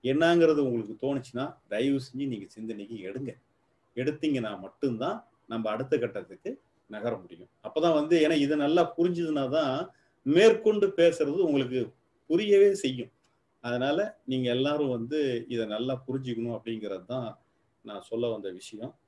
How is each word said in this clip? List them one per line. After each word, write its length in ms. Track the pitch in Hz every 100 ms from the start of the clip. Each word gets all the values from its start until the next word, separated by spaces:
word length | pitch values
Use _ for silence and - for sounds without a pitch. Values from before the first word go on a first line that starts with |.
என்னங்கிறது 560 | 127 139 165 175 165 147
உங்களுக்கு 480 | 135 117 104 113 135
தோணுச்சுன்னா, 500 | 139 127 123 139 - _
தயவு 280 | 104 139 139
செஞ்சு 300 | 131 131 139
நீங்க 180 | 110 95
சிந்தனைக்கு 480 | - 110 107 101 113
எடுங்க. 400 | 92 117 135 - _ _ _ _ _
எடுத்தீங்கன்னா 680 | - 135 147 156 135 107 98
மட்டும்தான் 680 | 95 _ 139 113 143 220 - _ _
நம்ம 240 | 113 110
அடுத்த 280 | 110 131 147
கட்டத்துக்கு 640 | 117 104 92 - 190 269 _ _ _
நகர 300 | 107 117 101
முடியும். 320 | 87 82 - _
அப்பதான் 320 | 107 156 170
வந்து, 340 | 156 151 170 151
ஏன்னா 40 |
இது 240 | 160 143 151
நல்லா 380 | 143 170 165 -
புரிஞ்சுதுன்னா 540 | 175 170 165 147 135
தான் 420 | 151 143 135 180 _ _ _
மேற்கொண்டு 720 | 135 160 214 220 214 214 202 180
பேசுறது 420 | 170 - 147 165
உங்களுக்கு 540 | 175 143 123 127 117 _ _ _ _
புரியவே 480 | 170 214 202 202
செய்யும். 360 | 196 131 131 117 _ _ _ _ _
அதனால 580 | 120 123 135 156 208 -
நீங்க 260 | - 131 123
எல்லாரும் 380 | 120 139 147 143
வந்து 560 | 120 117 151 139 120 113
இதை 180 | 117 107
நல்லா 380 | 107 127 131 -
புரிஞ்சுக்கணும் 520 | 135 127 113 117 113
அப்படிங்கிறது 420 | 113 110 104 95
தான் 360 | 90 127 117 - _ _ _ _
நான் 220 | - 101
சொல்ல 260 | - 117 120
வந்த 220 | 107 98
விஷயம். 460 | 92 - 107 127 -